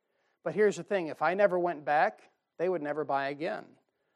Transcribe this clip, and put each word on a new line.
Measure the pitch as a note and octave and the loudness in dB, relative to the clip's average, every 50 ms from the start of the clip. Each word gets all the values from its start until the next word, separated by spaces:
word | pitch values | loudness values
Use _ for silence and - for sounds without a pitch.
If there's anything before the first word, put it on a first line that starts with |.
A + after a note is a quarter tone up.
| _ _ _ _ _ _ _ _ - | _ _ _ _ _ _ _ _ -8
But | E3+ D3 | -4 2
here's | F#3+ G#3+ G#3 F#3 | 4 4 4 2
the | E3 E3 | 0 -4
thing, | - G3+ F#3+ E3+ D3+ | -4 -2 -2 -2 -4
if | C3+ - | -4 -2
I | D3+ D#3+ F#3 | -2 0 2
never | G3 G3+ G3 F3+ F3+ | 4 4 4 4 2
went | F3 F3 D#3+ D3 D3 | 0 -2 -4 -4 -2
back, | D3+ D3 D#3 F3+ A3 - - - _ _ _ _ _ _ - | 0 2 4 2 2 0 -4 -14 _ _ _ _ _ _ -4
they | E3 F#3 | -2 -2
would | F#3 E3 D3 | 0 -2 -2
never | D3 D3 D3+ D3 | -4 -4 -4 -2
buy | C3+ C#3 C#3 C#3 C#3 | -2 -2 -2 -2 -4
again. | D3 C#3+ D#3 F#3+ - - - - - _ _ _ _ _ _ _ _ | -4 -6 -6 -6 -6 -8 -10 -14 -20 _ _ _ _ _ _ _ _